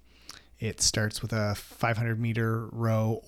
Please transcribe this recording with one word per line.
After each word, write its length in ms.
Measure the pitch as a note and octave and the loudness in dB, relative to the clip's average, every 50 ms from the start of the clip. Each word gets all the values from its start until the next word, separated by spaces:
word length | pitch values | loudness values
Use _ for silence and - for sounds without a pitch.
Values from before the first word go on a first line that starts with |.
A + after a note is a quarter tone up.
| - - - - - - - - - - - - | -12 -20 -20 -20 -20 -20 -20 -20 -20 -20 -12 -6
It 180 | - G#2+ F#2 - | -4 -4 -2 2
starts 420 | - - - A2+ G#2+ G#2+ - - | 2 2 4 2 0 0 -2 -4
with 120 | - G#2+ A#2 | -6 -2 -2
a 200 | A2 G#2+ G#2 G2+ | 0 0 0 -2
five 420 | - - - - - - A#2 A#2 G#2 | -4 -6 -14 -6 -2 0 0 2 2
hundred 240 | A#2 A#2 A2+ A2 | 0 0 0 0
meter 460 | A#2+ A#2 A2+ A#2 A2+ A2+ A2+ A2+ A2+ G#2+ | 0 0 0 2 2 2 0 0 -4 -6
row 540 | A2 A2+ A#2 A2+ A2+ A2 A2 A2 A2+ - - | -4 -2 0 2 4 4 4 2 0 -2 4